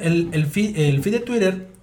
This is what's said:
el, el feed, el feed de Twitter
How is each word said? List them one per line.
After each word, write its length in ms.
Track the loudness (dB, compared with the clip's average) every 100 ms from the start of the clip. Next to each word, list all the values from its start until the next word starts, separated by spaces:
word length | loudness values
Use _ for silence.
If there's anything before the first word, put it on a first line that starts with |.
el, 260 | 0 0 0
el 140 | 0 0
feed, 300 | 0 -2 0
el 240 | 2 2
feed 100 | 0
de 80 | -2
Twitter 480 | -2 0 0 0 -10 -12